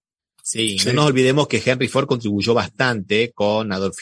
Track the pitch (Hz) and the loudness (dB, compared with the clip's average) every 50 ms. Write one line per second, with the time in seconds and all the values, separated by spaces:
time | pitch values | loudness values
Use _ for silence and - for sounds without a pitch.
0 | _ _ _ _ _ _ _ _ - - - 110 113 107 98 92 98 127 127 147 | _ _ _ _ _ _ _ _ -10 -8 -4 -4 -2 -2 -2 -2 -2 0 2 2
1 | 151 151 131 131 127 127 135 151 139 - - 110 - 127 127 127 135 113 - 131 | 2 2 4 4 4 4 4 2 0 0 0 -2 0 0 0 0 -2 -2 0 -2
2 | 139 139 135 120 117 104 104 101 95 113 117 117 95 - _ - 135 127 120 107 | 0 0 -2 -2 0 -2 -2 0 0 2 2 0 0 -2 _ -2 0 0 0 -2
3 | 90 - 104 110 117 117 - - 104 104 107 107 110 104 95 95 98 95 - - | -4 -2 0 0 0 -2 -2 -2 0 0 0 0 -2 -4 -4 -2 -2 -4 -4 -6